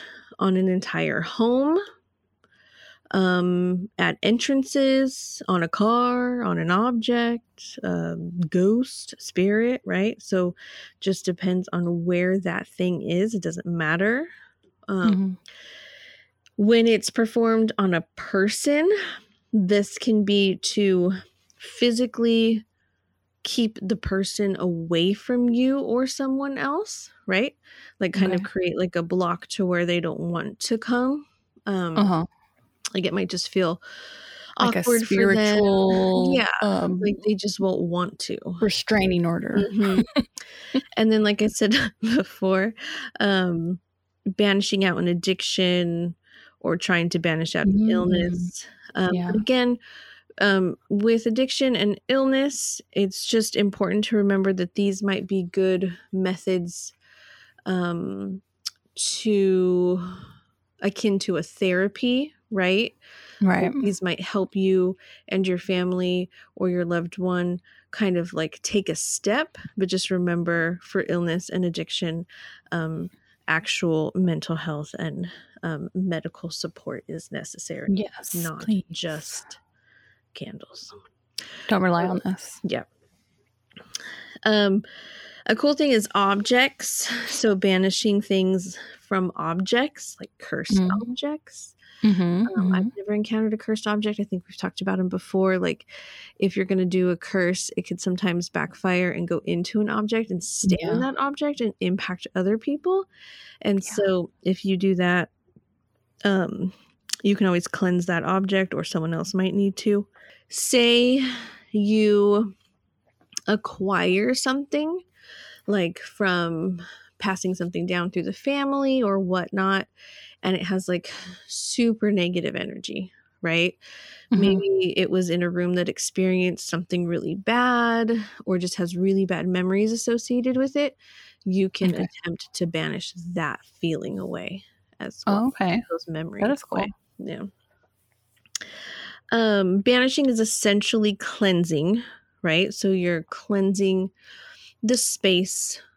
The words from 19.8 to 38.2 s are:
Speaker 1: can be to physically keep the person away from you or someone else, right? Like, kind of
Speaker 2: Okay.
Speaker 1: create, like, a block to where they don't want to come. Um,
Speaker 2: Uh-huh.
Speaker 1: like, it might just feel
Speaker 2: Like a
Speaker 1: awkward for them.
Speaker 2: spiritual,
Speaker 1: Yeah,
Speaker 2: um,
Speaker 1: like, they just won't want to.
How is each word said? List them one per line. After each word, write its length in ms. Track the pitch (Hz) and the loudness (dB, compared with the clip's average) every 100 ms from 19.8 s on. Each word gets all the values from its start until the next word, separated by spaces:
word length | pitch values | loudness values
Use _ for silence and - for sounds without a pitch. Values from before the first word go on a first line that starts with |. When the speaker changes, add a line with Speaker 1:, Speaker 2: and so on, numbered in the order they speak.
| 196 - | 2 -2
Speaker 1:
can 260 | - 214 | 2 2
be 320 | 202 202 196 180 | 4 4 4 0
to 540 | - - 202 180 180 185 - _ _ _ | -2 0 2 4 2 0 -8 _ _ _
physically 1040 | - - 240 233 247 233 233 226 226 226 - _ _ _ _ _ _ _ | -20 0 0 2 -2 0 2 4 4 2 -4 _ _ _ _ _ _ _
keep 340 | - - 220 - | -6 -2 -2 -2
the 140 | 190 214 | -4 -4
person 600 | - 196 196 - 202 190 | -2 -2 -2 -2 -2 0
away 540 | 180 170 165 170 180 | -2 -4 -2 2 2
from 360 | 208 - 247 240 | 0 -2 0 2
you 300 | 233 262 277 | 2 2 0
or 280 | 269 233 262 | 0 0 0
someone 500 | - 269 269 277 269 | -2 -4 -2 -4 -4
else, 540 | 269 320 440 - - _ - | -4 -4 -6 -12 -16 _ -4
right? 280 | 190 269 - _ - - _ | -2 -2 -6 _ -20 -20 _
Like, 140 | 185 | -2
kind 200 | 196 190 | 2 2
of 80 | 180 | 2
Speaker 2:
Okay. 100 | 202 | -2
Speaker 1:
create, 260 | 190 180 156 | -2 -2 0
like, 180 | 180 175 | -2 -2
a 80 | |
block 440 | 170 180 175 175 - | -2 0 0 -2 -6
to 180 | - 185 | -2 0
where 200 | 175 175 | 2 2
they 140 | 175 | 0
don't 200 | 165 - | -2 -4
want 400 | 170 170 - - | -4 -4 -6 -8
to 160 | - 226 | -4 -4
come. 480 | 226 240 254 294 294 _ _ _ 208 | 0 0 0 -2 -8 _ _ _ -6
Um, 320 | 190 175 160 | -2 0 2
Speaker 2:
Uh-huh. 280 | 202 165 170 _ _ _ _ _ - | 2 2 -2 _ _ _ _ _ -8
Speaker 1:
like, 120 | 190 185 | -4 -2
it 80 | |
might 160 | 190 180 | -2 -4
just 200 | 180 - | -6 -4
feel 320 | 196 170 175 - - - - - - - - | 0 0 -2 -8 -20 -20 -20 -20 -20 -10 0
Speaker 2:
Like 160 | 240 185 | 0 2
a 40 | |
Speaker 1:
awkward 220 | 240 233 | 2 2
for 240 | 226 196 196 | 2 4 6
them. 240 | 214 214 208 | 6 4 4
Speaker 2:
spiritual, 760 | 202 196 190 190 185 185 180 | 4 4 4 4 4 4 4
Speaker 1:
Yeah, 140 | 254 208 - | 4 2 2
Speaker 2:
um, 360 | 208 190 185 185 | 0 2 0 0
Speaker 1:
like, 160 | 208 196 214 | 0 0 0
they 80 | 196 | 0
just 240 | 202 - | -2 -2
won't 220 | 190 185 | 0 0
want 360 | 170 175 175 | -2 -2 -4
to. 180 | - | -6